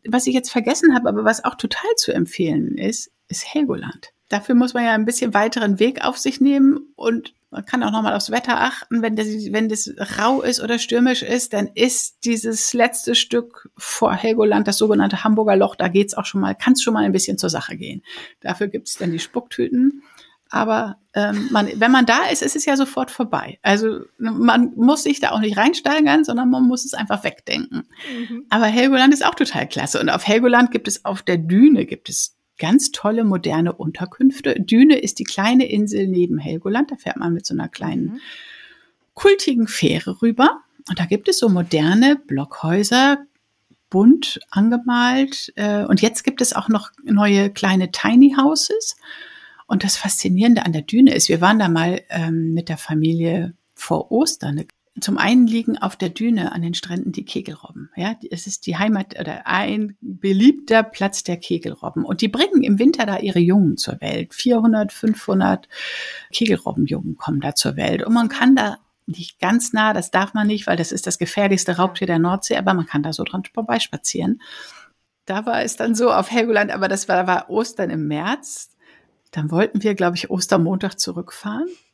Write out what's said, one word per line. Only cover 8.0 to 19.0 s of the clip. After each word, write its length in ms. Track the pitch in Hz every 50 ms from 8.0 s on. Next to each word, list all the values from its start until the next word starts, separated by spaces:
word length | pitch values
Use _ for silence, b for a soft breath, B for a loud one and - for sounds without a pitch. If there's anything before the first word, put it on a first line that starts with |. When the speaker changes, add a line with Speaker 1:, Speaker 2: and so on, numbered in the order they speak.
Speaker 1:
mal 140 | 220 208 208
aufs 160 | 202 - -
Wetter 280 | 214 247 247 262 240 -
achten. 400 | - 262 254 - - - 233 233
Wenn 140 | 226 226 220
das, 100 | 214 214
wenn 400 | 214 214 220 208 196 196 220 220 220
das 220 | 214 208 - - - - 202 202 -
rau 240 | - 208 233 269 269
ist 200 | - - 247 -
oder 180 | - 220 240 233
stürmisch 420 | - - 233 240 247 254 247 -
ist, 300 | - - 226 247 - - -
dann 160 | 202 208 - -
ist 480 | - 226 254 247 - - - - _ -
dieses 500 | 233 233 220 - 226 226 220 - - -
letzte 400 | 240 233 240 240 - - - 240
Stück 560 | 233 - - 240 240 240 240 - - - - _
vor 360 | - - - - - 226 - -
Helgoland, 540 | 185 - 226 220 233 214 214 208 208 208 208
das 80 | 196
sogenannte 460 | - 220 214 208 202 208 202 202 190 -
Hamburger 320 | 220 214 220 220 214 196
Loch, 180 | 190 202 196 -
da 140 | - - 190
geht's 240 | 170 196 202 202 -
auch 120 | - 190
schon 140 | - - 196
mal, 140 | 196 190 196
kann's 260 | - - 247 262 269
schon 120 | - 240 220
mal 100 | 214 214
ein 80 | 202
bisschen 260 | 190 190 - - -
zur 120 | - - 123
Sache 260 | 160 - - - -
gehen. 260 | - - - - - B B B B B B B _
Dafür 280 | - - 180 - 208 202
gibt's 280 | - - - - -
dann 140 | -